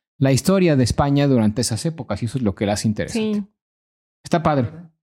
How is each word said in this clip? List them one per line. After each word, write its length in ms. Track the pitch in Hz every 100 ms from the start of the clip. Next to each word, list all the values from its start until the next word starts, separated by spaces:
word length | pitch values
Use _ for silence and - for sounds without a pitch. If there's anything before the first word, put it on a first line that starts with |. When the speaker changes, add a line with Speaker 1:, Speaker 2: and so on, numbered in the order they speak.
| _ -
Speaker 1:
la 140 | 135
historia 440 | 135 - 190 175 143
de 80 |
España 440 | 123 - 143 143 143
durante 340 | 127 107 107
esas 240 | 117 113 165
épocas, 360 | 160 127 101
y 40 | 117
eso 120 | 135
es 60 |
lo 100 | 113
que 120 | - 101
la 80 |
hace 140 | 104 113
interesante. 520 | 107 85 233 220 208
Speaker 2:
Sí. 60 | 196 _ _ _ _ _ _ _
Speaker 1:
Está 200 | - 170
padre, 260 | 160 147 110 - - _